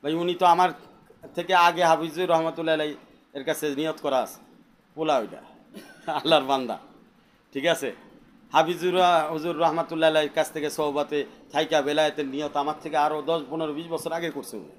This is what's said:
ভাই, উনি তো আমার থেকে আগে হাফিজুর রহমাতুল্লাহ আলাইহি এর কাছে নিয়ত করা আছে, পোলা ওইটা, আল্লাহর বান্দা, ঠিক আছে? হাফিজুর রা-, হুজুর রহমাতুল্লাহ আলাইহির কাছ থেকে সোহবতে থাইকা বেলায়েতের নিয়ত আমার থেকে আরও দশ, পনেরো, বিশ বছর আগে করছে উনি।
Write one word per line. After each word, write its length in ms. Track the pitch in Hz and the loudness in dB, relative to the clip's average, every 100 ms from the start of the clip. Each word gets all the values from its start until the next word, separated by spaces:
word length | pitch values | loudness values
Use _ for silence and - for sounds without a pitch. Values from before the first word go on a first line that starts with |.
ভাই, 120 | 143 | -4
উনি 200 | 160 175 | -2 -2
তো 120 | 175 180 | 2 4
আমার 220 | 170 180 151 - - _ - - | 6 4 0 -18 -20 _ -20 -12
থেকে 200 | - 175 | -10 2
আগে 300 | 180 175 170 | 6 6 6
হাফিজুর 440 | 170 160 165 156 180 | 4 4 2 -4 2
রহমাতুল্লাহ 460 | 165 165 160 160 | 2 2 -4 -2
আলাইহি 200 | 156 151 147 - _ _ | 0 -2 -6 -16 _ _
এর 120 | 143 | -10
কাছে 300 | 135 151 151 | -6 -4 -2
নিয়ত 260 | 139 156 151 | -2 -4 -4
করা 160 | 147 131 | 0 0
আছে, 220 | 113 - - _ _ _ _ | -2 -8 -20 _ _ _ _
পোলা 240 | - 156 139 | -8 0 0
ওইটা, 240 | 104 82 - - _ - - - - | -2 -12 -20 -20 _ -20 -20 -16 -8
আল্লাহর 320 | 151 160 156 | -6 2 2
বান্দা, 340 | 135 135 123 98 - - _ _ _ _ _ | 4 -2 -2 -8 -10 -20 _ _ _ _ _
ঠিক 140 | 139 151 | -4 0
আছে? 280 | 160 135 98 - - _ _ _ | 0 -2 -10 -18 -20 _ _ _
হাফিজুর 460 | 147 160 170 175 180 | 2 2 0 0 4
রা-, 340 | 180 170 151 | 4 4 2
হুজুর 240 | 160 160 156 | -4 -4 0
রহমাতুল্লাহ 540 | 165 160 165 160 160 | 0 0 -4 2 4
আলাইহির 220 | 156 151 | 4 0
কাছ 200 | 160 147 | -2 -2
থেকে 180 | 160 147 | -2 -6
সোহবতে 560 | 143 151 143 147 147 127 - - | -2 -2 -2 -2 -4 -4 -10 -6
থাইকা 300 | 143 156 156 | -4 0 0
বেলায়েতের 440 | 139 151 156 147 139 | 0 2 0 0 -6
নিয়ত 300 | 139 147 143 | -6 -4 -4
আমার 180 | 143 151 | -4 -4
থেকে 140 | 165 151 | -4 0
আরও 260 | 151 151 | 0 0
দশ, 200 | 143 165 135 | -2 -4 -2
পনেরো, 220 | 160 160 | -6 -6
বিশ 140 | 147 170 | -6 -6
বছর 240 | 165 165 | -6 -6
আগে 180 | 165 170 | -6 -6
করছে 260 | 147 120 113 | -8 -10 -14
উনি। 120 | 80 | -14